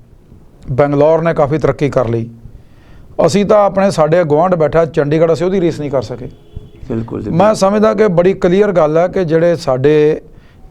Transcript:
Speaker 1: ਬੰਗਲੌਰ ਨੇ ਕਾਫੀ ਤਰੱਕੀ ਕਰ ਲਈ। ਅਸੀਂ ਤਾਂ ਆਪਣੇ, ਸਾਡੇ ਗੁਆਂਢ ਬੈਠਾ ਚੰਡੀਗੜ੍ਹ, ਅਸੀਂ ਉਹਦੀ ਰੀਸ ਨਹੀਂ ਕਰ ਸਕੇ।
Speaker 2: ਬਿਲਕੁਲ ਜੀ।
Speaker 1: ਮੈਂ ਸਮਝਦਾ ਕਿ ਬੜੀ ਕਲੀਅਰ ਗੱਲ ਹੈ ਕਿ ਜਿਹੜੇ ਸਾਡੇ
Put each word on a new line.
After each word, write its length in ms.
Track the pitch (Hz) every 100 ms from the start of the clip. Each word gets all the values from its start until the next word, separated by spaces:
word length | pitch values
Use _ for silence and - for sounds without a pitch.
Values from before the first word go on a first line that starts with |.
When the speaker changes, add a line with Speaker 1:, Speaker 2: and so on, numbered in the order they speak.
| - - - - - - -
Speaker 1:
ਬੰਗਲੌਰ 500 | 131 143 143 147 160
ਨੇ 120 | 170
ਕਾਫੀ 240 | 156 143 151
ਤਰੱਕੀ 320 | 147 - 143
ਕਰ 180 | 135 117
ਲਈ। 220 | 117 113 - - - - - - - - - 165
ਅਸੀਂ 180 | 196
ਤਾਂ 220 | 190 214 202
ਆਪਣੇ, 240 | 190 196
ਸਾਡੇ 340 | 180 151 170
ਗੁਆਂਢ 300 | 160 147 180
ਬੈਠਾ 300 | 180 - 160
ਚੰਡੀਗੜ੍ਹ, 480 | 165 160 143 160 165
ਅਸੀਂ 140 | 151 180
ਉਹਦੀ 140 | 190
ਰੀਸ 200 | 170 -
ਨਹੀਂ 100 | 147
ਕਰ 120 | 131
ਸਕੇ। 260 | 107 123 123 - - - - - -
Speaker 2:
ਬਿਲਕੁਲ 340 | 117 117 110
ਜੀ। 80 | 101
Speaker 1:
ਮੈਂ 240 | 165 208
ਸਮਝਦਾ 400 | 220 190 208 214
ਕਿ 140 | 208 214
ਬੜੀ 240 | 170 180
ਕਲੀਅਰ 400 | 190 185 185 208
ਗੱਲ 260 | 180 151 160
ਹੈ 100 | 180
ਕਿ 160 | 180
ਜਿਹੜੇ 320 | 170 160 170 165
ਸਾਡੇ 640 | - 127 139 151 151 156 - - - - -